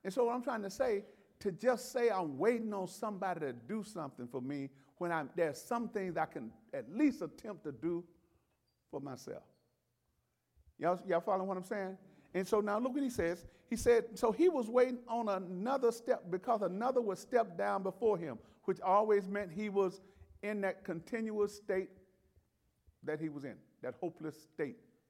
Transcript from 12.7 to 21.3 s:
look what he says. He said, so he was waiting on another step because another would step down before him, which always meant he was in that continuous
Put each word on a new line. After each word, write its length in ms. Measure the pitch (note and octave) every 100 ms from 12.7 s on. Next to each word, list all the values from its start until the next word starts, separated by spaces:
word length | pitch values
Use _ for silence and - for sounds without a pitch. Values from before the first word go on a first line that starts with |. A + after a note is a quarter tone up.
| G#3
look 140 | B3+
what 100 | C4+
he 60 | C4+
says. 360 | - E3+ F3 - - _
He 60 | A#3
said, 420 | A#3+ A#3 A#3 G3+
so 140 | A#3
he 160 | G#3+ F4+
was 200 | D4+ A3
waiting 300 | B3 B3+ B3 A#3
on 220 | A#3 A3
another 640 | F#3+ F3+ F3+ A3+ C#4 A#3+
step 320 | A3+ - - F3+
because 340 | F#3 B3+ A3+
another 380 | F#3+ F#3 B3 C4
would 180 | A3 F#3
step 380 | - B3 G#3+ E3+
down 280 | G3+ G3
before 340 | F#3+ - A3+ F#3+
him, 200 | D#3+ A2+ - _
which 160 | - F#3
always 480 | F#3 G3 G#3+ G3+ F#3+
meant 240 | G3+ F#3+
he 160 | E3 G#3+
was 320 | G3 F#3 F#3 - - - -
in 180 | G3+ G#3+
that 240 | G3 -
continuous 680 | - E3 E3 A#3 A3